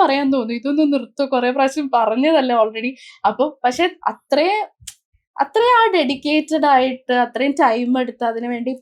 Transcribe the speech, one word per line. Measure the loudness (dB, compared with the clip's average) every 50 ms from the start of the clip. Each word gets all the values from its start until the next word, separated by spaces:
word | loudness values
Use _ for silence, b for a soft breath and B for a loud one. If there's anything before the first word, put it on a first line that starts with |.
| 2
പറയാൻ | 2 2 0 0 0
തോന്നും, | 0 -2 -2 -4 -6
"ഇതൊന്ന് | -6 -4 -2 0 0 2 2
നിർത്തോ, | 0 -2 -4 -6 _ -6 -4
കുറെ | -2 -2 0 0 0
പ്രാവശ്യം | 0 2 0 0 0 -4 -4 -2 0
പറഞ്ഞതല്ലേ | 0 0 0 0 0 2 2 2 2 2 2 2
already." | 2 2 0 -2 -4 -6 -8 -8 B B B B B -4
അപ്പൊ | -2 0 0 -2 -4 -4 -4 -4
പക്ഷെ | -2 0 0 -2 -2 -2 -4 -6
അത്രേ, | -6 -6 -8 _ _ 0 0 2 0 0 -2 -4 -8 _ _ -20 -20 -20 _ _ _ _ _ _ _ _ -4
അത്രയും | -4 0 0 2 4
ആ | 4 4 4 4 4 2
ഡെഡിക്കേറ്റഡ് | 2 0 0 -2 -4 -2 0 0 0 0 0 0 0 2
ആയിട്ട് | 4 4 4 4 2 -2 -4 _ -2
അത്രയും | 0 0 0 0 -2 -2 -2 -2
ടൈം | 0 2 2 2 2 0 -2 -2 -2 -2
എടുത്ത് | -2 -4 -6 -4 -4
അതിനു | -4 -4 -4 -6 -6
വേണ്ടി | -6 -6 -6 -6 -8 -8